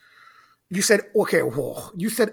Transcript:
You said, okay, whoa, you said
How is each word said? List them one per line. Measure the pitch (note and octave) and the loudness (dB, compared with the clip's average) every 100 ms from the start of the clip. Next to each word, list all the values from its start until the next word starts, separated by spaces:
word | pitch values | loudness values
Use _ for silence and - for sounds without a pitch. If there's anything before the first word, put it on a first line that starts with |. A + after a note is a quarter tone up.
| _ _ - - _ _ - | _ _ -20 -20 _ _ -8
You | F#3 | -2
said, | - G3+ - A3 | 2 2 2 0
okay, | - E3+ | 2 2
whoa, | B2 B2 B2 - - F3+ | 0 -2 -6 -8 -12 -6
you | G#3+ | -2
said | A3+ G#3+ | 0 0